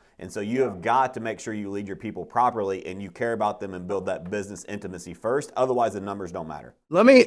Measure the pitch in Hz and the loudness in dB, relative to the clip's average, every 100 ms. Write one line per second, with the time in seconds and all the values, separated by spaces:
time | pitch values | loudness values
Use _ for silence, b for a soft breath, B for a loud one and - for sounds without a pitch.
0 | _ - 90 104 104 127 127 92 101 123 | _ -16 -12 -8 -4 0 0 0 2 4
1 | 131 - 113 104 - 107 98 101 101 95 | 2 -2 -6 -6 -6 -6 -6 -6 -6 -8
2 | 110 92 85 117 123 113 98 95 - 92 | -8 -8 -4 2 2 2 -2 -2 -6 -10
3 | 98 - 117 113 104 104 101 92 90 98 | -12 -4 -2 0 -2 -2 -8 -8 -4 -4
4 | 92 90 87 104 98 92 - 101 95 87 | -2 -6 -4 -6 -6 -10 -10 -10 -10 -12
5 | 87 85 110 135 143 - 131 123 113 104 | -14 -6 -2 -2 -2 -2 0 2 0 -2
6 | 98 101 90 90 80 73 60 _ _ 165 | -8 -8 -8 -8 -10 -12 -16 _ _ 6
7 | 233 262 | 10 10